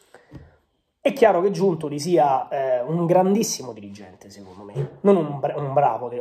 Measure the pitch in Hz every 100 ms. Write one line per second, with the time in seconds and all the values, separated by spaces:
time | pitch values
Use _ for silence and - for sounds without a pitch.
0 | _ - _ - - _ _ _ _ _
1 | 285 - 220 175 196 170 190 160 151 147
2 | 160 170 143 131 - 143 131 123 127 165
3 | 170 180 190 202 - - 127 110 101 101
4 | 95 95 101 - 95 - 101 135 139 -
5 | 202 190 151 139 143 147 143 139 135 113
6 | 120 123